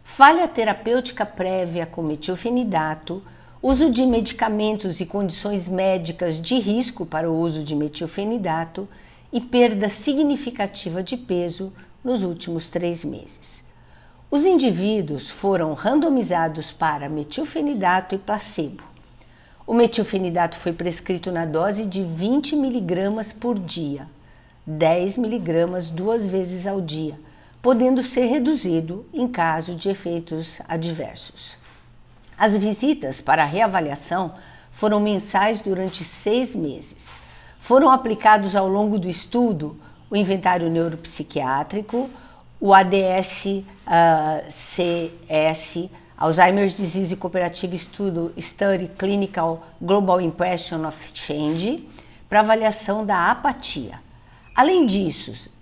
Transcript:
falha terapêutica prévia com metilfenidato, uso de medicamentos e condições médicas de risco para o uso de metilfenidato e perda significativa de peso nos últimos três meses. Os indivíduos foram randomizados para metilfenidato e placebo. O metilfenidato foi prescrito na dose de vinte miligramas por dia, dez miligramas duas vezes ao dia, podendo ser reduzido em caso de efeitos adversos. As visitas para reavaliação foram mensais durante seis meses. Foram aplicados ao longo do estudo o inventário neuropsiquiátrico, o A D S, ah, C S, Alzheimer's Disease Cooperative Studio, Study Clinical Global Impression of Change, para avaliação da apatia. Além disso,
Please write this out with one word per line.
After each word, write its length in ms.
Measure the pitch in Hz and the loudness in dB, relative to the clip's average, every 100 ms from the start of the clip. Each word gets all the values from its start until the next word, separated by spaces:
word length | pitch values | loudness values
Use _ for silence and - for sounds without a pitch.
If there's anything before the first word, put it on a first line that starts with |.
falha 420 | - - 277 330 330 | -14 6 8 8 2
terapêutica 800 | 247 220 202 220 247 247 - 202 | 0 0 -2 0 0 -2 -6 -6
prévia 580 | - 185 185 175 170 | -4 -4 -2 -2 -4
com 160 | 165 - | -6 -6
metilfenidato, 1200 | 156 151 - 185 233 247 226 170 156 160 - 185 - - - - | -6 -4 -6 -6 -2 -2 0 0 -2 -4 -8 -12 -12 -20 -20 -4
uso 300 | 254 262 311 | 0 4 4
de 160 | 233 254 | 4 4
medicamentos 960 | 233 202 - 226 214 214 214 196 170 | 2 0 -2 0 2 0 0 -4 -6
e 60 | 175 | -6
condições 600 | 202 196 160 208 202 175 | -2 -4 -4 -4 -4 -2
médicas 720 | 185 190 190 165 170 175 160 | 0 2 0 -2 -4 -2 -2
de 200 | 165 254 | 0 0
risco 440 | 202 220 247 - | 2 0 -2 -6
para 240 | 170 156 165 | -6 -2 0
o 80 | 160 | 0
uso 280 | 170 156 | 0 -2
de 100 | 151 | -4
metilfenidato 1120 | 147 151 147 160 196 208 233 180 160 165 190 202 - - - - | -2 -2 -4 -8 -4 -4 -2 -2 -2 -4 -8 -12 -14 -20 -20 -8
e 80 | 240 | -6
perda 480 | 240 247 240 208 208 | 0 4 4 4 -2
significativa 1120 | - - 277 294 277 247 240 202 - 180 170 | -2 -2 2 2 0 -4 -4 -6 -6 -6 -6
de 140 | 185 247 | -6 -8
peso 560 | - 180 175 170 190 - - - | -4 -2 -2 -6 -10 -12 -20 -8
nos 180 | 254 247 | -2 -2
últimos 480 | 185 170 - 165 165 | -2 -4 -6 -6 -4
três 340 | 175 175 170 | -4 -2 -4
meses. 600 | 147 - - - - - - - - - - - - | -8 -10 -14 -20 -20 -20 -20 -20 -20 -20 -20 -20 -4
Os 160 | 285 349 | 2 4
indivíduos 840 | 349 254 175 202 214 156 143 - | 6 4 2 0 0 -2 -6 -10
foram 460 | - 196 190 160 | -4 0 2 0
randomizados 960 | 147 208 285 320 269 175 175 165 156 151 | -2 0 2 4 2 2 0 0 -2 -10
para 380 | - 156 147 143 | -4 -2 -2 -4
metilfenidato 1080 | 151 147 - 302 330 294 254 185 185 190 | -6 -6 -6 -6 -4 -2 0 2 2 0
e 40 | 196 | -6
placebo. 680 | - 208 - - 147 - - - - - - - - - - | -4 -4 -4 -6 -6 -8 -18 -20 -20 -20 -20 -20 -20 -16 0
O 80 | |
metilfenidato 840 | 233 233 233 208 190 185 170 170 - | 4 4 4 -2 -2 -2 0 0 -2
foi 160 | 180 | -6
prescrito 600 | 170 175 170 - 180 185 | -4 -6 -6 -4 -4 -4
na 120 | 170 | -4
dose 400 | 165 156 185 208 | -2 0 0 -2
de 200 | 214 190 | -4 -4
vinte 500 | 175 160 202 277 269 | -4 -2 0 0 0
miligramas 800 | 302 269 240 175 175 196 220 214 | 0 0 -2 -2 0 0 -2 -8
por 260 | - 240 208 | -6 -4 -2
dia, 480 | 170 170 151 139 - - - - - - - | -4 -6 -6 -6 -10 -20 -20 -20 -20 -18 -10
dez 520 | 156 160 175 185 196 | 0 2 4 0 -2
miligramas 720 | 220 233 165 165 170 180 165 | -2 -2 0 2 0 -2 -6
duas 360 | 165 196 233 202 | -4 -2 0 0
vezes 400 | 190 180 180 190 | -2 -4 -6 -4
ao 140 | 196 | -4
dia, 380 | 165 156 156 147 - - - - | -4 -6 -6 -8 -16 -20 -20 0
podendo 420 | 247 233 254 262 | 4 6 6 4
ser 240 | 254 247 247 | 2 2 2
reduzido 800 | 285 247 302 185 165 160 190 - | 4 2 0 2 0 0 -6 -8
em 160 | 311 247 | -4 -2
caso 460 | 240 165 160 170 | 2 0 0 -4
de 160 | 170 196 | -4 -4
efeitos 720 | 196 175 170 165 160 160 - - | -4 -4 -6 -4 -8 -8 -12 -6
adversos. 920 | 165 165 160 - - - - - - - - - - - - - - | -4 -4 -6 -8 -12 -18 -18 -20 -20 -20 -20 -20 -20 -20 -20 -20 0
As 200 | 214 202 | 2 4
visitas 640 | 208 202 269 302 135 135 | 0 0 0 0 -4 -4
para 240 | - 160 | 2 2
reavaliação 880 | 147 175 220 185 151 139 - 175 175 - - - - | 2 2 2 2 -2 -6 -4 -4 -4 -8 -20 -20 -20
foram 300 | - 214 208 | -2 2 2
mensais 600 | 208 196 - 196 208 214 | 2 0 0 2 2 0
durante 420 | 202 185 190 180 | -2 -2 -4 -6
seis 520 | 165 - 214 240 254 | -10 -8 0 0 0
meses. 560 | 208 151 135 151 - - - - - - - | -4 -6 -8 -14 -20 -20 -20 -20 -20 -20 -16
Foram 320 | - 254 294 | 4 8 8
aplicados 680 | 262 247 214 220 214 196 196 | 6 4 2 6 6 6 2
ao 100 | 190 | 2
longo 320 | 196 214 214 | 2 0 0
do 100 | 180 | -2
estudo 680 | 165 - 240 240 170 151 156 - - - | -6 -4 0 2 0 -6 -10 -20 -20 -4
o 60 | 202 | 0
inventário 540 | 190 196 180 180 165 | 2 2 2 2 2
neuropsiquiátrico, 1400 | 165 165 160 - - 151 147 131 139 151 202 208 240 - - - - - - | 2 0 -4 -10 -12 -8 -4 -2 -2 -2 -6 -4 -4 -4 -8 -20 -20 -20 -2
o 140 | 202 | 8
A 100 | 190 | 8
D 180 | 185 196 | 8 4
S, 640 | 185 185 190 - 196 196 196 - - | 2 0 -2 -6 -4 -4 -6 -14 0
ah, 540 | 170 170 160 156 151 151 | 4 6 4 2 -2 -6
C 640 | - - - 175 170 165 - - | -14 -8 -4 -2 -2 -4 -10 -2
S, 600 | 156 156 160 - 170 175 - - - | 0 2 0 -6 -8 -8 -12 -20 -2
Alzheimer's 560 | 160 165 180 196 196 | 0 6 6 6 2
Disease 440 | 175 185 180 185 190 | 0 -4 -2 -4 -4
Cooperative 600 | 180 180 175 170 185 180 | -4 -2 -2 -4 -6 -6
Studio, 560 | - - 196 170 170 - | -10 -6 -4 -2 -4 -6
Study 520 | - - 196 190 180 - | -12 -2 0 0 -2 -4
Clinical 680 | 190 202 196 190 165 165 - - | -2 0 0 -2 -2 -2 -10 -8
Global 440 | 170 202 190 180 | 2 4 4 4
Impression 640 | 170 165 175 175 - 165 156 | 2 0 0 0 -2 -4 -4
of 240 | 151 - | -8 -14
Change, 720 | - - 147 151 165 202 302 - - - - - | -12 -6 -2 0 0 -2 -4 -8 -20 -20 -20 2
para 100 | 208 | 4
avaliação 640 | 214 226 220 208 - 208 | 6 4 4 0 -2 -2
da 260 | 214 185 175 | 0 2 2
apatia. 720 | 294 - 254 - - 110 - - - - - - - | 2 0 -2 -6 -8 -10 -14 -20 -20 -20 -20 -2 4
Além 300 | 294 370 262 | 6 6 4
disso, 640 | 190 180 143 - 110 - - | 2 0 -4 -10 -14 -16 -20